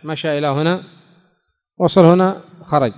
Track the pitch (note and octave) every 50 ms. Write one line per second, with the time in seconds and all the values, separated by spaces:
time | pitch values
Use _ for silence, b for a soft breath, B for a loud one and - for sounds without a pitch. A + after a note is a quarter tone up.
0 | - D3+ D#3 C#3+ - D#3+ D3 D3 D3+ D3 C3+ C#3+ D#3 E3 F3+ F#3 F3 - - _
1 | _ _ _ _ _ _ _ _ _ _ _ _ _ _ _ _ F3+ E3 - G3
2 | F3 E3 F3 F3+ F#3 F#3 G3 - - - - - - - D#3 D3 C3+ A2+ G2+